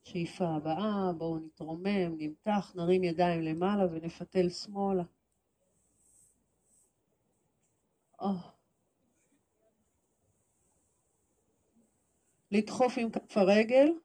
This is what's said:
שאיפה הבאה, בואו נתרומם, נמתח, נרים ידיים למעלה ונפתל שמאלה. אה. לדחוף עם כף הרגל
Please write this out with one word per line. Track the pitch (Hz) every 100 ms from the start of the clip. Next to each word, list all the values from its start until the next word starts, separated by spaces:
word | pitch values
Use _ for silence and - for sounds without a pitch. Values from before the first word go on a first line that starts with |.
| - 185
שאיפה | 165 - 175
הבאה, | 156 156 160 214 202 185 165
בואו | 165 160
נתרומם, | 160 _ 156 165 190 202 170 160
נמתח, | 151 151 214 208 - 180
נרים | 170 185
ידיים | 180 165 175 170
למעלה | 160 160 185 202 185
ונפתל | 160 165 - 175 190 180
שמאלה. | 180 - 202 196 185 170 _ _ _ _ _ _ _ _ _ _ _ _ _ _ _ _ _ _ _ _ _ _ _ _ _ _ _ _ _ _ -
אה. | 196 185 - _ _ _ _ _ _ _ _ _ _ _ 679 _ _ _ _ _ _ _ _ _ _ _ _ _ _ _ _ _ _ _ _ _ _ _ _ _ _ _ _
לדחוף | 208 214 - 254 247
עם | 226
כף | 220 - 214
הרגל | 185 208 220 254 302 330